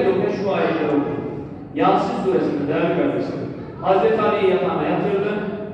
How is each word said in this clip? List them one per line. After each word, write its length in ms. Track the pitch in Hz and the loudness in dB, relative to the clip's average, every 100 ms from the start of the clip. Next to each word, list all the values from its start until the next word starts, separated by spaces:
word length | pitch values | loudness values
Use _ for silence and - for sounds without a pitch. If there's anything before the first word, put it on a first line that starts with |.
| 190 | 4
döke 300 | 190 - 185 | 2 2 0
şu 120 | 196 | -2
ayetleri 340 | 175 160 160 147 | 0 0 0 0
okudu. 320 | 143 147 143 139 - - - - | 0 0 -4 -6 -8 -10 -12 -8
Yasin 500 | 285 359 - - - | 0 4 4 0 -2
suresinde 440 | 381 - - - 147 | 0 0 0 -2 -2
değerli 280 | 165 170 - | 0 0 0
kardeşlerim, 460 | 143 - - - - - - - | 0 0 -4 -6 -8 -10 -12 -4
Hazreti 400 | 180 196 220 220 | 2 4 4 4
Ali'yi 280 | 214 202 190 | 2 2 2
yatağına 320 | 180 180 160 | 2 0 0
yatırdı, 500 | 151 190 185 196 208 208 - - - | 0 0 0 0 0 -2 -4 -6 -8